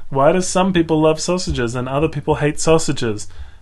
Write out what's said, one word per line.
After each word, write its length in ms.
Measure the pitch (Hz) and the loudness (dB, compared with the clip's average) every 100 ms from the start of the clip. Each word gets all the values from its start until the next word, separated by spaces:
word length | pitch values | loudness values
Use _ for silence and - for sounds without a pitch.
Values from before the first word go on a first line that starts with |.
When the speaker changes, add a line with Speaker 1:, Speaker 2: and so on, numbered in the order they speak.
Speaker 1:
<laughs> 40 | - | -4
Speaker 2:
Why 200 | 135 147 | 2 4
do 100 | 185 | 2
some 320 | 180 185 190 | 2 0 2
people 260 | 175 165 156 | 2 2 2
love 180 | 156 156 | 2 2
sausages 520 | - 180 - 135 117 | 0 -2 -2 -2 -2
and 140 | 123 127 | -4 -4
other 180 | 139 156 | -2 -2
people 240 | 143 - 127 | -2 -4 0
hate 240 | 147 151 | -2 0
sausages? 680 | 160 160 - 131 117 104 - - - - | 4 4 2 -2 -2 -4 -8 -12 -14 -16